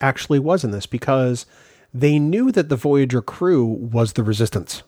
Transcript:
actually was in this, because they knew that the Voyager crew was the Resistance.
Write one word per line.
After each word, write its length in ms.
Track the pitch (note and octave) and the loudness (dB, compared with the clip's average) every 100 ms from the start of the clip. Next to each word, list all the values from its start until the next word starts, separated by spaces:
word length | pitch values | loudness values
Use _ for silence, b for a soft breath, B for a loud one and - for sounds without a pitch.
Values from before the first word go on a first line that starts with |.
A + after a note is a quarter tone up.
actually 380 | C3+ C3 - C#3+ | -2 -2 0 0
was 260 | D3 F3+ | 2 0
in 60 | B2+ | -2
this, 160 | G2+ - | -6 -6
because 580 | A#2+ - C3+ B2+ B2 - b b b b | -6 0 0 0 -2 -8 b b b b
they 260 | B2+ D3 D3+ | 0 2 2
knew 320 | D3 G3 C4 | 2 2 2
that 160 | G3+ D3+ | 0 0
the 60 | C3 | 0
Voyager 440 | D3 C#3+ C3 B2 | 2 2 2 0
crew 440 | - - F3+ E3 A#2 | -4 -2 2 2 2
was 480 | A2 A#2+ A#2 A2+ | -2 -2 0 0
the 80 | - | 0
Resistance. 600 | G#2+ G#2 A2+ G#2 E2 - | -2 0 0 -2 -6 -12